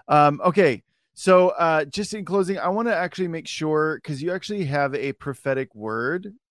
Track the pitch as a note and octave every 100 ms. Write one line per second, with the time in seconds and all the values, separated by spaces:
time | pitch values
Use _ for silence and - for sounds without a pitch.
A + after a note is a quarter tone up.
0 | - D3 D3 D3 F3+ G3 E3 A2 _ _
1 | _ - F#3+ F#3 F3+ - E3 D#3 D3 G3+
2 | G#3 G#3+ E3+ G3 F#3 F#3+ D#3+ G3+ A#3 F3
3 | F3 - F3+ E3 - - D#3 D#3 D#3 D3+
4 | - C3+ E3 F3+ - G#3 D3 C#3+ C#3 C3+
5 | C#3 - C#3+ C3 C#3 C3+ C3 G#2+ G#2+ A2+
6 | B2 F3+ G3+ A3 _